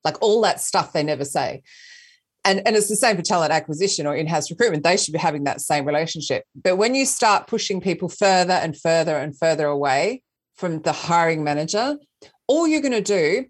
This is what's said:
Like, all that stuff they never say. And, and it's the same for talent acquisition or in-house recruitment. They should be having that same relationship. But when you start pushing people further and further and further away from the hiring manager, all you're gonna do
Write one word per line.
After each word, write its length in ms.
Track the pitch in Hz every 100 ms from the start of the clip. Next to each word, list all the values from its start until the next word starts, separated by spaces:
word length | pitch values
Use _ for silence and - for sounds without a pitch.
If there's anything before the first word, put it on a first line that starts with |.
Like, 120 | 160 -
all 180 | 214 220
that 180 | 202 -
stuff 320 | - 190 -
they 100 | 165
never 220 | 151 147
say. 380 | 143 - 135 - _ - - - - _ _ _
And, 240 | 196 196 220
and 80 |
it's 140 | 214 202
the 80 | 208
same 200 | 240 180
for 60 |
talent 300 | 165 180 156
acquisition 540 | 160 156 151 196 185 147
or 100 | 147
in-house 340 | 156 160 -
recruitment. 320 | 170 240 156
They 140 | 165 185
should 160 | -
be 60 | 160
having 260 | 165 151
that 160 | 143 -
same 240 | - 151
relationship. 600 | 139 147 160 165 139 120 -
But 220 | 143 185 185
when 180 | 226
you 100 | 269
start 420 | 262 - 220 196 -
pushing 360 | 226 - 185
people 260 | 185 170 180
further 460 | - 196 185 180
and 200 | 180 165
further 400 | - 165 165 160 151
and 180 | 151 -
further 280 | 165 156 147
away 560 | 143 143 135 185 254 _ _ _ -
from 240 | 180 160
the 120 | 160
hiring 520 | 151 156 170 165 160
manager, 540 | 147 147 160 208 262 294 _ _ - _ -
all 200 | 302 330
you're 140 | 311
gonna 220 | 277 233
do 420 | 196 196 151 220